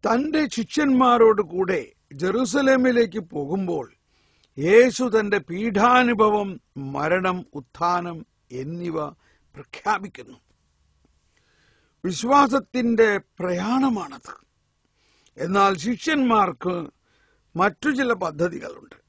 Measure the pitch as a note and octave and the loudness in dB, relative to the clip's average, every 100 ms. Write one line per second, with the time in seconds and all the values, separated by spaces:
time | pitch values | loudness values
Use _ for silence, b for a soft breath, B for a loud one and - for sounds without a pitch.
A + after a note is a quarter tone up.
0 | G#3+ A#3 D4+ D#4 D4 - A3 - D4 B3+ | 0 -2 0 -2 -2 -4 -6 -2 2 4
1 | B3+ A#3+ A3+ G#3 E3+ F3 F3+ F3 A#2 _ | 4 6 6 6 -2 -4 -2 -2 -6 _
2 | _ C#3 F3+ G#3+ B3 C#4 C4+ C4 B3+ A#3+ | _ -6 -2 0 0 2 4 4 4 2
3 | A3+ G3+ E3 D3 C#3+ G3 F#3 D#3+ A#2 _ | 0 -2 -10 -10 -4 -4 -2 -4 -8 _
4 | _ _ _ _ _ - D#3 A3 B3 G#3 | _ _ _ _ _ -4 6 6 6 2
5 | B3 A3 G#3 G3+ - F3 A3+ G3+ A#3+ B3+ | 0 0 0 -2 -2 -6 -2 2 4 4
6 | B3 G#3+ G#3+ G#3 G3 F3 _ - C3+ C#3 | 4 2 2 2 -4 -10 _ -14 -8 -4
7 | D#3 F3+ F#3 F3+ - D3 B2+ - E3+ F3+ | -2 0 0 -4 -10 -16 -16 -4 -2 -2
8 | F3 E3 - _ _ B2+ C#3 E3+ F3 D#3+ | -6 -12 -18 _ _ -12 -10 -10 -8 -6
9 | D3 - _ _ _ - - - G3+ G3+ | -8 -12 _ _ _ -20 -20 -8 -4 -4
10 | G3 - A#2 - _ _ _ _ _ _ | -6 -18 -20 -20 _ _ _ _ _ _
11 | _ _ _ _ _ _ _ _ _ _ | _ _ _ _ _ _ _ _ _ _
12 | F#3 E3+ A#3 C#4+ C#4 C4 - B3+ A#3 A3+ | -8 -4 2 4 4 0 -2 -4 0 4
13 | A3 G3+ _ - F3+ F3+ G3+ B3+ C4+ A3 | 2 2 _ -8 -4 -4 -2 0 0 -2
14 | F3 - - - _ _ _ _ _ _ | -8 -16 -20 -20 _ _ _ _ _ _
15 | _ _ _ - E3 G3 G3 F#3 F#3 A#3+ | _ _ _ -10 -2 2 2 2 -4 -4
16 | D#4+ D4+ B3+ A3 F#3 D3 F3+ F3 D3 _ | -2 0 2 2 0 -2 -6 -6 -10 _
17 | _ _ _ _ _ E3 G3 - - C4 | _ _ _ _ _ -2 -2 0 -4 -2
18 | B3+ G#3 F3 D3+ F3 E3 - - - - | -2 -2 -4 -4 -6 -6 -14 -16 -20 -20